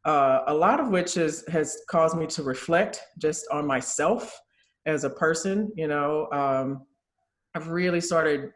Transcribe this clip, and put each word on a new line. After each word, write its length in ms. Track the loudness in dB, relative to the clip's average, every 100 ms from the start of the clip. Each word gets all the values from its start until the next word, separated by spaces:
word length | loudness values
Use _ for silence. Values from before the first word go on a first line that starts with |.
| 2
uh, 380 | 4 6 4 2
a 60 |
lot 260 | 2 4 4
of 100 | 2
which 280 | 0 0 0
is, 260 | 0 -2 -4
has 320 | -2 -2 -6 0
caused 260 | 2 4 2
me 120 | -4
to 160 | -4
reflect 580 | -4 -6 0 2 2 -4 -16 -2
just 300 | -2 -2 -4
on 140 | -4 0
myself 760 | -2 -2 0 0 0 -4 -16 _ _ _ _ -4
as 180 | -2
a 60 | -2
person. 640 | 0 0 0 0 -2 -2 -4
You 120 | -4
know, 420 | -2 0 -2 -2
um, 540 | -2 0 0 -2 -6 -12 _ _ _ _ _ _ -10
I've 140 | -6
really 320 | -2 0 0
started 500 | 2 2 2 0 -4